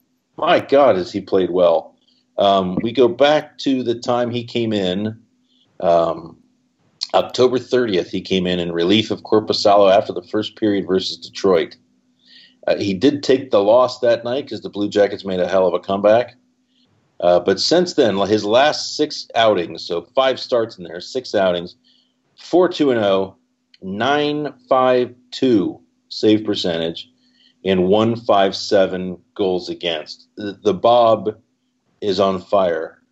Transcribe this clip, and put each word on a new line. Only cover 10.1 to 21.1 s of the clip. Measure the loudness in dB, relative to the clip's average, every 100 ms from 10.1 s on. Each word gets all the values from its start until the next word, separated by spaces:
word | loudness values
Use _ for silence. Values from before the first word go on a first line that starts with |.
the | -6
first | -6 -6 -6 -4
period | -2 -2 -2
versus | -2 -2 -10
Detroit. | -16 -2 2 2 0 -10 _ _ _ _ _ -20 -20 _ -4
Uh, | -2
he | -2
did | 0 0 0
take | 0 0 0
the | 0
loss | 4 4 2 0
that | 0 0
night | -2 -8 -8
'cause | -10
the | -10
Blue | -6 -2
Jackets | 0 0 -2
made | -6 -4
a | 0
hell | 0 0
of |
a | 0
comeback. | -4 0 2 2 0 _ _ _ _ _ _ _ _ -2
Uh, | 2 2
but | 2 0
since | 0 0 0
then, | 0 0 0 0
his | 0
last | 2 2 2 0 -6 -4
six | -4 -6 -6
outings, | 0 2 2 -2 -10 -8
so | -8 -4
five | -2 0 -2
starts | -2 -2 -2 -8
in |
there, | -16 -14
six | -10